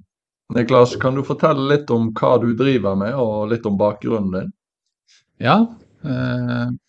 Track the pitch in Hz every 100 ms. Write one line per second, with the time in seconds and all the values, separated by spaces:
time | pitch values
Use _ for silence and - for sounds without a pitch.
0 | _ _ _ _ - 117 120 123 123 -
1 | 131 135 135 143 160 139 135 147 147 117
2 | 113 110 139 123 113 117 135 127 98 95
3 | 104 139 113 107 107 117 110 98 104 104
4 | 120 113 95 92 190 - _ _ _ _
5 | _ _ _ - 120 190 233 - - _
6 | 143 127 127 123 123 120 123 131